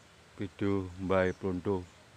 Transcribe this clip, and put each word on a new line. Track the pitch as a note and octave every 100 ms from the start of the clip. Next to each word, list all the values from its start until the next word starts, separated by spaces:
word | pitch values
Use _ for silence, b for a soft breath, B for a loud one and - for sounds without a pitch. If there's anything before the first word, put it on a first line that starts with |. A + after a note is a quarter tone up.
| - - - -
video | G2+ - G2+ G2 F#2 F2+
Mbae | F#2 F#2+ F#2 -
Pronto. | G2 F2+ G2+ F#2+ F2 - -